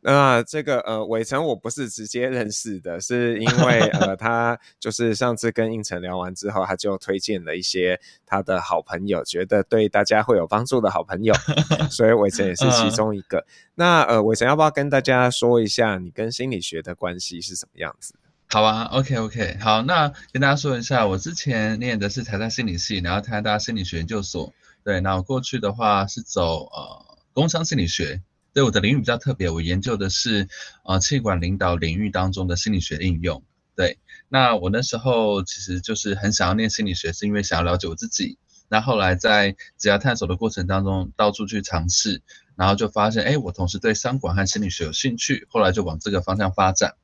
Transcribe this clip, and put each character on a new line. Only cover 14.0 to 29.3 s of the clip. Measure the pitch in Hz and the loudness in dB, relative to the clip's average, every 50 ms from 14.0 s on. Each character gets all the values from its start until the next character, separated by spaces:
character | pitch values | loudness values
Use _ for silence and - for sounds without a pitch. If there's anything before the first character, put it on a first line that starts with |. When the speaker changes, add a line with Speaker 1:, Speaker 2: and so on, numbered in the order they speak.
| 139 | 6
Speaker 1:
呃， | - 117 113 104 | 6 6 6 6
伟 | 110 113 | 4 4
成 | 110 117 | 4 4
要 | 120 143 | 4 6
不 | 151 | 6
要 | 156 151 | 6 4
跟 | 147 - 143 143 | 4 2 -2 2
大 | 139 135 | 2 2
家 | 127 - 131 123 127 123 | 4 4 4 6 6 4
说 | 120 - - 120 123 117 | 2 2 4 4 4 4
一 | 113 | 4
下 | 104 - - 117 110 101 | 2 2 2 2 2 2
你 | 92 90 90 | -2 -4 -8
跟 | 78 - 110 113 | -8 -6 -6 -6
心 | 120 - 123 135 | -4 -6 -6 -4
理 | 123 95 | -4 -4
学 | 87 - - 82 80 | -6 -6 -8 -8 -8
的 | - 90 | -8 -10
关 | - - 90 90 90 | -6 -6 -6 -6 -6
系 | - - 90 85 | -8 -10 -10 -10
是 | 85 87 95 | -12 -10 -10
什 | 87 - _ _ | -10 -12 _ _
么 | - | -10
样 | 85 76 - _ | -10 -10 -10 _
子？ | - - - _ _ _ _ _ _ _ | -18 -20 -20 _ _ _ _ _ _ _
Speaker 2:
好 | - 107 107 | 2 4 4
啊， | 110 110 110 113 113 - | 4 2 0 -4 -2 -2
OK，OK， | 131 135 135 139 117 113 110 107 117 107 87 - 95 | -2 0 0 0 -2 -2 -4 -4 -4 -4 -4 -4 -2
好， | 104 113 107 110 | 2 2 2 2
那 | 117 139 175 170 151 147 143 - - _ _ | 2 2 2 2 2 2 -2 -8 -20 _ _
跟 | 131 139 | 2 2
大 | 139 | 2
家 | 139 | 2
说 | 143 143 147 131 | 2 0 -2 -2
一 | 120 117 | -2 -2
下， | - 139 127 110 | 0 2 2 2
我 | 104 95 | 2 0
之 | 95 - 160 170 | -2 -4 -6 -8
前 | - - 123 123 110 110 107 110 107 | -6 -4 -2 0 0 0 0 -2 -2
念 | 120 123 120 107 | -2 -4 -2 -2
的 | 101 101 | -2 -2
是 | 98 131 117 | -4 -4 -8
台 | - 104 | -6 -4
大 | 98 110 | -4 -4
心 | 113 107 - 123 | -4 -4 -4 -4
理 | 110 87 | -4 -4
系， | 87 - - 110 95 | -4 -4 -4 -4 -4
然 | 90 85 90 | -2 -2 -2
后 | 101 104 | -2 -4
台 | 113 113 104 | -4 -6 -4
大 | 104 107 104 107 | -2 0 -2 -2
心 | 104 - 117 | -2 -4 -4
理 | 110 92 | -4 -4
学 | 87 - | -4 -4
研 | 82 82 | -6 -6
究 | 82 113 107 | -4 -4 -6
所， | 98 - - 87 76 - - _ _ _ _ _ _ | -6 -6 -6 -8 -8 -8 -12 _ _ _ _ _ _
对， | 104 101 92 | -2 -2 0
那 | 90 95 95 | 0 0 0
我 | 92 92 | 0 -2
过 | - 135 127 | -2 -4 -4
去 | 123 - - 123 | -4 -4 -6 -4
的 | 110 101 101 | -2 -4 -4
话 | 113 117 107 104 98 98 | 0 2 4 4 4 2
是 | 98 - - | -2 -4 -10
走， | 113 - - 98 87 82 82 78 - | -12 -6 -2 0 0 0 0 -2 -6
呃， | - - - 76 - - - - _ - _ _ _ _ | -10 -14 -14 -14 -14 -16 -20 -20 _ -20 _ _ _ _
工 | - 151 165 | 0 0 2
商 | - 165 165 | 2 -2 -2
心 | 156 165 131 | -2 0 0
理 | 95 82 | 0 0
学， | - - 87 73 - 92 - _ _ _ _ _ _ | 0 -2 -4 -4 -4 -8 -12 _ _ _ _ _ _
对， | 139 139 | 2 2
我 | 123 | 4
的 | 101 107 | 4 2
领 | 95 104 143 | 2 4 2
域 | 147 | 2
比 | 107 | 2
较 | 120 120 | 0 -2
特 | 117 - 143 | -2 -2 -4